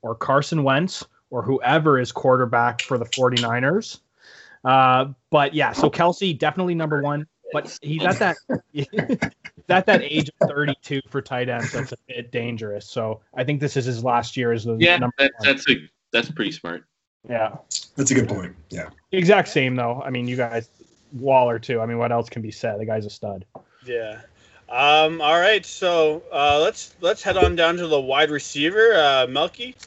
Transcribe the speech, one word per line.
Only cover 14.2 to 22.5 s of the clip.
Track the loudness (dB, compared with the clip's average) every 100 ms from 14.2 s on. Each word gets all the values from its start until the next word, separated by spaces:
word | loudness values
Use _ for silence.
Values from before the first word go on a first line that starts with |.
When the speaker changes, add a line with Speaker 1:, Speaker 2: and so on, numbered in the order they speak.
| 0 -4
Speaker 1:
year | -2
as | -2 -2
the | 2
Speaker 2:
Yeah, | 4 4
Speaker 1:
number | 0 0
Speaker 2:
that, | 0 2
Speaker 1:
one. | 0
Speaker 2:
that's | 0 0
a, | 0 -2 _ _
that's | -4 -2
pretty | -6 -6
smart. | -6 -10 -12 -14 _ _ _ -8
Speaker 1:
Yeah. | -4 -4 -6 _ -12 -10 -4
Speaker 3:
That's | 0
a | 2
good | 0
point. | -4 -8 -16 -16
Yeah. | -14 -14 _ _
Speaker 1:
Exact | 0 6 4 4
same, | 0 0 0
though. | -2 -4
I | -6
mean, | -6 -6
you | -4
guys, | -4 -4 -8 _ -20 _ _
Waller, | -6 2 4 4 0
too. | -4 -4
I | -2
mean, | -2
what | 0
else | 0 -2
can | -8
be |
said? | -12